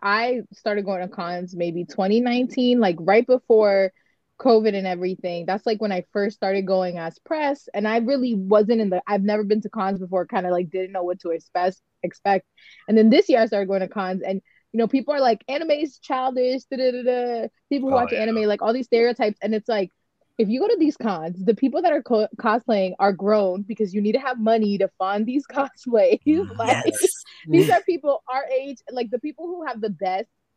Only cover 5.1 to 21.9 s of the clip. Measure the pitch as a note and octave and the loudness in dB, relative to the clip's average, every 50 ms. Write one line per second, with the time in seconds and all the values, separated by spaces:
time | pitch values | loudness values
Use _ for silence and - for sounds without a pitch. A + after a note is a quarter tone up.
5.1 | F#3 - - F3+ F3 E3+ E3 F3+ F#3+ G#3 - A#3 A3 G#3 A3 G#3 F#3+ F3+ F3+ - | -4 -6 -6 -6 -6 -4 -4 -4 -4 -2 -2 -2 -2 -2 -2 -2 -2 -4 -6 -4
6.1 | - G3+ G3+ A3 - _ G#3 F#3+ G3 G3 F#3+ F#3+ F#3+ F#3 F#3 F3+ F3 E3+ E3 E3+ | -2 -2 -2 -2 -2 _ -2 -2 0 -2 0 0 0 0 0 -2 -4 -6 -8 -10
7.1 | - _ _ - E4 D#4 D4+ C#4 C#4+ - _ - - G#3 G#3 G#3+ A3 A#3+ A3+ A#3+ | -10 _ _ -6 -4 -2 -2 -2 -2 -4 _ -8 -6 -4 -2 0 0 0 0 0
8.1 | C#4 C4 B3+ B3 A3+ F#3+ F#3+ F#3+ G#3+ G#3 G#3+ G#3 A#3 A3+ G#3+ G3 F3+ F3+ - G3 | 0 0 0 -2 -2 -4 0 4 4 4 4 4 2 0 0 0 -2 -2 -2 -2
9.1 | G#3 G3 F#3+ G#3 G#3 G#3+ G#3 G3 G#3+ G#3+ G#3 G3 - A3+ F#3+ F#3+ G3 F#3 F#3 F3 | -2 0 0 0 0 -2 0 0 -2 -2 -2 -6 -6 -4 -4 -4 -4 -4 -6 -4
10.1 | F#3+ F#3 F3+ - B3 G3 F3+ F3+ F3+ F3 F3+ D3+ - F#3 F#3 F#3 G3 F#3 F3 F3 | -4 -4 -4 -2 -4 -4 -2 0 0 -2 -2 -4 -6 -6 -6 -6 -6 -6 -4 -4
11.1 | F3+ F#3 - E3+ E3 D#3+ - _ - - F3+ F#3+ F#3 _ _ _ _ _ - F3+ | -6 -6 -6 -6 -6 -6 -8 _ -4 -2 -2 -2 -2 _ _ _ _ _ -10 -10
12.1 | - _ _ G3+ G3 F#3 - _ _ _ - - - - _ - A3 A3 A3 A3+ | -10 _ _ 0 0 0 -2 _ _ _ -20 -20 -20 -16 _ 2 4 6 8 8
13.1 | B3+ F4 G#4 - C#4 A#3 A3+ G#3+ A3 G3+ G3 F#3 G3 F#3+ F#3+ F#3 - G#3+ F#3 F#3 | 6 6 4 4 2 2 2 2 0 -2 -2 0 -2 -2 -2 -4 -4 -6 -6 -4
14.1 | F#3+ F#3 - F#3+ G3 F#3+ - _ _ _ _ _ - A3+ A#3 G3+ - C4+ - C#4+ | -6 -6 -6 -6 -6 -6 -8 _ _ _ _ _ -2 -2 0 0 0 -2 -2 -2
15.1 | D4 C#4+ C4 A#3+ A3 - - - C4+ D4+ E4 D#4+ D4 D4 E4 C#4 - _ - - | 0 2 2 2 2 0 -2 -6 -4 -4 0 0 0 0 0 -6 -6 _ -6 -4
16.1 | C4+ B3+ B3+ C4 B3 B3+ B3+ B3+ C4 B3+ - _ C4+ B3+ C4 B3+ B3 B3 A#3 B3 | -4 -2 -2 -2 0 0 0 0 0 -2 -6 _ -4 0 0 0 0 0 0 0
17.1 | B3 B3 A#3+ A#3+ A#3+ A3+ A3 A#3 - _ _ _ C#4 C#4 C4 C4+ C4+ A#3+ A#3+ A#3 | 0 0 -2 -2 -4 -4 -6 -8 -10 _ _ _ -2 -2 0 2 2 2 2 2
18.1 | - G#3+ A3 A3+ A3+ A3 G#3+ G#3 G#3 - - A3 A#3 C4 B3 - A#3+ A3+ A#3 A#3+ | -2 -2 0 0 0 0 0 0 0 0 0 0 0 0 0 0 2 2 4 2
19.1 | A#3 - A#3 G#3 G#3 - - G#3+ A3 G#3+ - - A3+ G3+ F#3 F3+ _ _ _ _ | 2 0 -2 -2 -2 -2 -4 -4 -4 -2 -2 -2 -2 -2 -2 -4 _ _ _ _
20.1 | _ _ _ _ _ - A3 F#3+ A#3 C4 G4 A4 A#4+ F4 D#4 D4 - - A#3+ A3 | _ _ _ _ _ -2 0 0 0 0 2 0 2 2 2 0 0 -2 -4 -4
21.1 | F#3 D#3+ D#3 F3 F3 F#3 F#3 A3+ G#3+ - C4+ B3 C4+ F4 E4+ E4+ | -4 -4 -6 -8 -8 -2 0 0 2 2 0 0 0 0 0 2